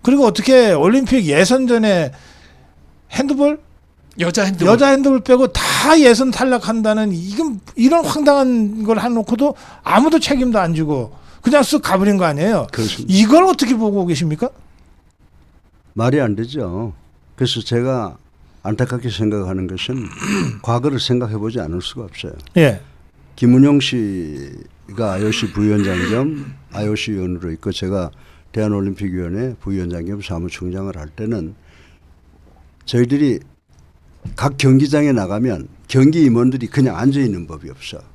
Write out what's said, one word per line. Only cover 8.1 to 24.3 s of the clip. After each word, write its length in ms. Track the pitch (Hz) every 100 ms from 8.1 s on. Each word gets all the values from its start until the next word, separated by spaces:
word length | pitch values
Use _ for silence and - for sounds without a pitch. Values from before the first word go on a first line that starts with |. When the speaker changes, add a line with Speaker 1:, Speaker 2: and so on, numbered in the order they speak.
| 311 285 285 262 240 208 220
Speaker 1:
걸 160 | 214 226
해놓고도 540 | 240 233 202 220 285 - - -
아무도 360 | - 202 302 311
책임도 400 | - 277 247 220
안 160 | 170
지고 380 | 160 156 143 113 - - -
그냥 200 | - 294
쓱 200 | 262 294
가버린 340 | - 190 202 202
거 60 |
아니에요? 420 | 170 143 185 202 110
Speaker 3:
그렇습니다. 400 | - 110 - -
Speaker 1:
이걸 300 | 190 214 302
어떻게 300 | 381 - 233 240
보고 280 | 220 202 175
계십니까? 440 | 151 165 156 247 - - _ _ _ _ _ _ _ _ _ _ _ _
Speaker 3:
말이 260 | - 117 143
안 160 | 120 101
되죠. 560 | 117 147 98 90 113 - _ _ _ -
그래서 240 | 127 117
제가 560 | - 120 127 127 101 - _ _ - _
안타깝게 460 | 101 107 123 123 120
생각하는 560 | 98 110 104 92 95 92
것은 400 | 92 - 131 113 - 196 202
<clears throat> 240 | 151 107
과거를 380 | - 120 139 135
생각해보지 600 | - 123 113 107 107 117
않을 200 | 90 175
수가 220 | - 131
없어요. 280 | 101 - 90 - - 175
Speaker 1:
예. 240 | 147 98 - - - _ - -
Speaker 3:
김은영 440 | 120 127 143 143
씨가 1300 | 135 123 104 95 80